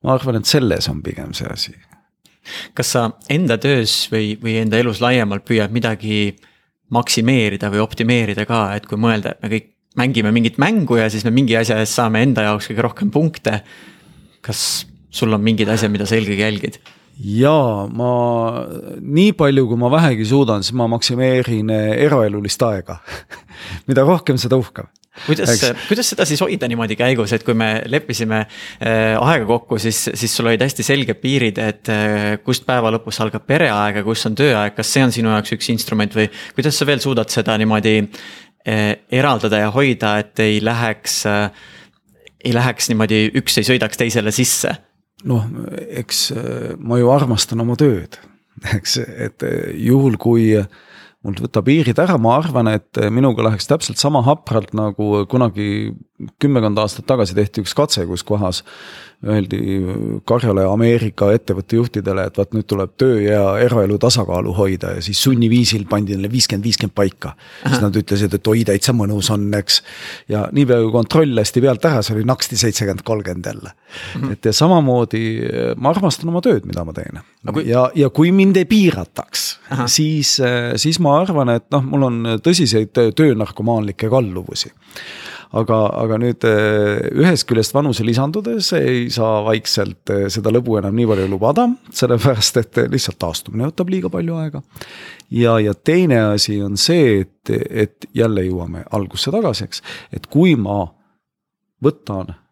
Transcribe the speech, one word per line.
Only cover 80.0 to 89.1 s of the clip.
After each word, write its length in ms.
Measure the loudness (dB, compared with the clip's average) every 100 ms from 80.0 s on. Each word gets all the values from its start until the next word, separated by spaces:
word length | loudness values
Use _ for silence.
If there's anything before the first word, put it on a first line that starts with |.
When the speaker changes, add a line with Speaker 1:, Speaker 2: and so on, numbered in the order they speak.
| 2 0 0 0
Speaker 1:
eh, 340 | 2 0 -2 -2
siis 240 | 0 2
ma 160 | 4 4
arvan, 280 | 2 0 2
et 200 | 0 _
noh, 120 | -2
mul 200 | 0 0
on 220 | 0 0 -2 0
tõsiseid, 520 | 2 2 2 2 0 2
eh, 160 | 2
töönarkomaanlikke 960 | 4 2 2 -2 -4 0 0 -2 -4 0
kalluvusi. 640 | 0 0 -6 -8 -10 -10 _ _ -20 -18 -16 -16 -18 -6
Aga, 240 | -4 0 2 2
aga 240 | 0 -2 0
nüüd, 240 | 0 0
eh, 640 | 2 4 2 2 2 0 -2
ühest 340 | 2 4 2 0
küljest 260 | 0 2
vanuse 300 | 0 0 0
lisandudes 680 | 0 0 0 -4 -4 -4 -2
ei 360 | 0 0 0
saa 360 | -2